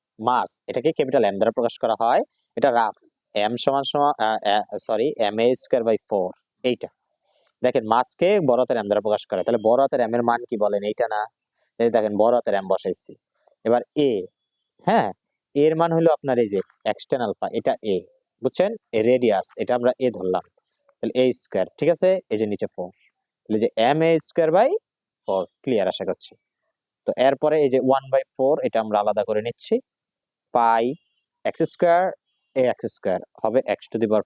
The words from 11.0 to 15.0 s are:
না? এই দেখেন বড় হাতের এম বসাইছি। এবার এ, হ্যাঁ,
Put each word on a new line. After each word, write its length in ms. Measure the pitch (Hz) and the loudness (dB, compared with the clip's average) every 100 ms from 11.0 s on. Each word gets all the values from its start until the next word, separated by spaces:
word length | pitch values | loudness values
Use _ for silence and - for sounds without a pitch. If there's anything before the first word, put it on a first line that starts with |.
| 117 | -4
না? 80 | 107 107 _ _ _ _ _ | -4 -6 _ _ _ _ _
এই 80 | 117 113 | 2 2
দেখেন 180 | 107 104 | 0 2
বড় 120 | 110 123 | 2 2
হাতের 180 | 113 98 | 0 -4
এম 60 | 95 | -2
বসাইছি। 420 | 95 98 90 - - _ _ _ _ 113 | -2 -2 -8 -10 -20 _ _ _ _ 0
এবার 140 | 120 - - 143 | 0 0 0 0
এ, 20 | 107 90 _ _ _ _ _ - | 0 -6 _ _ _ _ _ 0
হ্যাঁ, 220 | 220 | 2